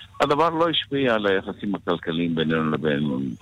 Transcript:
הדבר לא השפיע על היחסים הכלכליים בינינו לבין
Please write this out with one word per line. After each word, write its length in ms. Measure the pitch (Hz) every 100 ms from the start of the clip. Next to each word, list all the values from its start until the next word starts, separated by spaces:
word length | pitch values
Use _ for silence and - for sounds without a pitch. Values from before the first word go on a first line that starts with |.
| - -
הדבר 300 | 143 147 165
לא 180 | 160 170
השפיע 460 | 151 - 139 131
על 120 | 110 101
היחסים 480 | 95 104 90 104
הכלכליים 600 | 92 - 85 - 82 85
בינינו 360 | 80 78 80 78
לבין 340 | 76 76 71 76 65 67 58